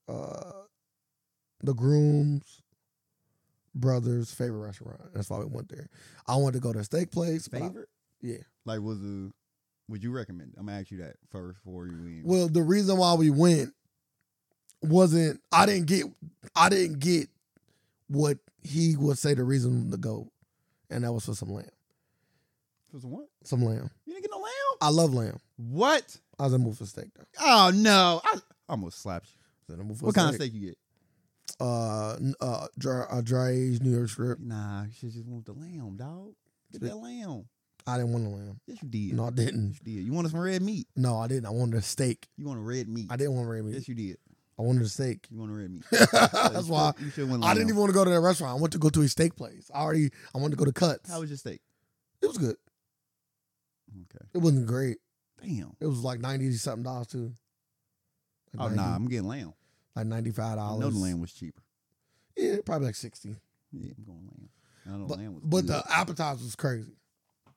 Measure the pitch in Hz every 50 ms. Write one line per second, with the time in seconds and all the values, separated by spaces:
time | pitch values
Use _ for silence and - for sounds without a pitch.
0 | _ - - - - - - - - 180 196 196 202 214 _ _ _ _ _ _
1 | _ _ _ _ _ _ _ _ _ _ _ - - 135 131 113 123 139 147 151
2 | 147 147 147 147 147 147 147 143 - _ - _ _ _ _ _ _ _ _ _
3 | _ _ _ _ _ _ _ _ _ _ _ _ _ _ - 131 123 131 127 123
4 | 117 120 120 120 113 - - - 123 120 110 107 107 104 95 - - - - -
5 | - - - 104 98 - 107 107 107 101 - - - - - - - - _ -
6 | - - - - - - 123 139 139 131 123 123 127 120 110 107 101 - 147 170
7 | 175 - - 170 170 170 160 160 - - - 160 156 185 185 233 - - _ _
8 | _ _ _ - 123 120 - - - _ _ _ - 113 110 107 104 110 110 95
9 | 101 101 101 98 95 98 - _ _ _ _ _ _ _ _ _ _ - 110 98
10 | 107 120 127 127 107 98 90 87 71 64 - - 101 104 101 98 95 - 101 90
11 | 82 69 62 _ _ _ - 95 90 90 92 95 - 95 90 90 87 90 85 82
12 | 85 85 82 80 110 170 185 180 175 160 151 170 156 160 196 208 196 190 190 185
13 | 180 175 170 160 160 151 139 147 175 175 165 151 127 - - _ _ _ _ _
14 | _ _ _ _ _ _ _ _ _ _ _ _ _ _ _ - - 151 165 185
15 | 185 165 160 170 165 151 135 - _ - - 170 196 214 202 180 165 147 196 -
16 | - - - - - 160 _ _ - - - 165 170 180 202 190 180 165 151 139
17 | 143 180 175 156 135 - _ _ _ _ _ _ _ _ _ _ _ _ _ _
18 | _ - 143 143 151 147 139 - _ _ _ _ - 143 139 165 165 165 156 139
19 | 143 143 139 - - 147 143 127 123 127 139 135 120 123 123 120 117 117 - -
20 | - 110 110 110 - - _ _ _ _ _ _ _ _ _ _ _ - - 120
21 | 120 120 117 110 - 120 110 - 107 - 98 - - - _ _ _ _ _ _
22 | _ _ _ _ _ _ _ _ _ _ _ _ _ _ _ _ _ _ - 131
23 | 127 123 156 254 294 - _ _ - - 135 123 120 113 110 117 - - - _
24 | - 302 349 381 381 415 415 381 403 453 508 554 571 554 508 - - - 151 165
25 | 165 147 127 120 110 - - - _ _ _ - 117 117 131 170 233 285 311 262
26 | - - - - _ _ _ - 139 131 127 127 120 113 107 - 101 98 - -
27 | - - _ _ - _ - - 320 285 240 208 190 180 185 208 214 220 202 190
28 | 185 175 170 170 - - - - - _ _ _ _ - 156 107 95 82 - -
29 | - 101 87 85 - _ _ _ _ _ _ _ _ - 82 87 101 107 107 117
30 | - 220 208 196 165 147 123 156 143 123 110 107 101 90 - _ _ _ _ _
31 | _ _ _ _ _ _ _ _ - - - - 127 123 120 117 113 110 107 107
32 | 107 110 120 - 135 135 139 - 131 127 117 - - - - 131 139 135 127 127
33 | - - 123 123 117 113 127 127 127 127 127 127 131 131 120 117 131 127 120 120
34 | 120 107 - - 117 123 117 - 120 117 110 107 104 104 101 101 104 107 117 -
35 | 127 113 113 117 113 120 123 117 113 110 104 135 160 175 175 151 120 101 95 101
36 | 127 147 170 185 196 214 202 _ _ _ _ _ _ _ - - - 123 208 214
37 | 233 240 247 240 208 175 131 104 113 - _ _ _ _ _ _ - 123 123 123
38 | 120 117 120 117 110 104 101 101 101 101 98 120 - - 233 - 156 127 110 107
39 | 104 92 123 113 117 117 120 123 110 104 104 113 104 101 98 - - 113 110 98
40 | 92 117 151 175 170 156 160 170 180 190 190 180 190 214 214 156 - _ - 131
41 | 127 123 117 110 113 120 131 131 113 101 110 120 123 117 117 113 - - - -
42 | 135 123 110 - - _ _ - 147 143 131 113 107 117 123 127 113 110 113 117
43 | 104 90 120 127 143 143 131 127 120 113 113 110 107 107 120 135 123 139 120 113
44 | 107 92 85 - _ _ _ _ _ _ _ - 113 120 127 123 113 104 - -
45 | 135 127 110 - _ - 113 110 110 107 107 107 98 90 90 80 - - 226 226
46 | 226 - 233 233 - - - 208 247 - 214 - 170 165 160 151 151 151 - -
47 | 147 143 - 151 139 127 127 120 165 175 196 220 226 220 214 208 208 196 185 196
48 | 190 180 175 170 165 175 165 151 160 127 123 139 165 156 - 165 156 156 - 156
49 | 147 127 - - 165 165 - - 123 110 - - - - - 143 156 156 156 160
50 | 147 135 - - - - - 127 143 151 143 - 147 139 127 - - 160 139 -
51 | - 180 175 165 160 147 143 135 - 117 - - _ _ _ _ _ _ _ _
52 | _ _ _ - 392 370 277 208 143 113 107 - _ _ _ _ _ _ _ _
53 | _ _ _ _ _ _ _ _ _ _ _ _ _ _ _ _ _ - 104 92
54 | 85 - - - - 98 - 175 170 165 139 131 117 113 123 131 135 127 110 -
55 | _ _ _ _ _ _ _ - - 196 147 101 76 - - - 156 156 135 117
56 | 120 131 127 117 123 131 135 131 131 131 123 110 - 143 113 117 123 127 127 123
57 | 117 - - 127 117 117 117 - _ _ _ _ _ _ _ _ _ _ _ _
58 | _ _ _ _ _ _ _ _ _ _ - 120 127 107 104 104 95 90 87 92
59 | 117 123 123 110 92 101 127 139 98 80 - _ _ _ _ _ _ _ - 113
60 | 110 110 113 113 113 117 107 117 110 113 110 107 104 104 110 117 131 143 110 98
61 | 92 92 90 85 85 85 - - 90 78 - _ _ _ _ _ _ _ _ _
62 | _ _ _ _ _ _ - - - 370 403 415 - - 165 147 139 120 101 -
63 | - 110 - - - 101 107 - _ _ _ _ _ - 147 - - - - -
64 | - - 85 82 92 - - - - - _ _ _ _ _ _ - 98 98 101
65 | 98 139 - 95 107 107 90 76 - 151 170 185 180 170 151 143 - - 160 170
66 | 185 170 165 - 160 147 139 117 123 117 - - - 135 123 113 110 - - _
67 | _ _ _ _ _ _ _ _ _ _ _